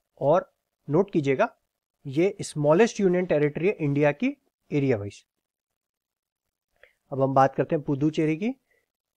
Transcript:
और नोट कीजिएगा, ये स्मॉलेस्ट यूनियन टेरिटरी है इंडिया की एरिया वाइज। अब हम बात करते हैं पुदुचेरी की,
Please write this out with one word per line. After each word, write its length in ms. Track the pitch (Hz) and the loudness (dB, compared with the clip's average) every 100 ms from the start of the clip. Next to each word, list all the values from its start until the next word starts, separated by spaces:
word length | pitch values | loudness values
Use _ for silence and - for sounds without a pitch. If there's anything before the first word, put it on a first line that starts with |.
| _ - | _ -4
और 340 | 143 175 - _ _ _ - | 0 0 -2 _ _ _ -2
नोट 200 | 151 196 | 0 0
कीजिएगा, 460 | 175 139 135 233 - _ _ _ _ 143 | 0 0 0 -2 -4 _ _ _ _ -6
ये 300 | 135 190 202 | -2 -2 -2
स्मॉलेस्ट 600 | 151 151 143 165 226 - | -8 -2 2 4 2 2
यूनियन 260 | 190 180 185 | 0 0 0
टेरिटरी 420 | 151 147 151 175 | 0 0 0 -4
है 40 | |
इंडिया 400 | 208 151 143 147 | -2 -2 2 0
की 240 | 143 254 285 _ _ _ | 0 -4 -6 _ _ _
एरिया 240 | 147 139 110 | -2 0 -2
वाइज। 300 | 101 - _ _ _ _ _ _ _ _ _ _ _ _ _ _ _ _ _ _ _ | -4 -14 _ _ _ _ _ _ _ _ _ _ _ _ _ _ _ _ _ _ _
अब 100 | 135 | -2
हम 120 | 135 | 0
बात 200 | 135 135 | 4 2
करते 200 | - 135 | 2 -4
हैं 100 | 165 | -4
पुदुचेरी 520 | 143 139 151 151 156 156 | -4 -2 -2 0 -2 -2
की, 160 | 214 262 _ _ _ _ _ | -4 -6 _ _ _ _ _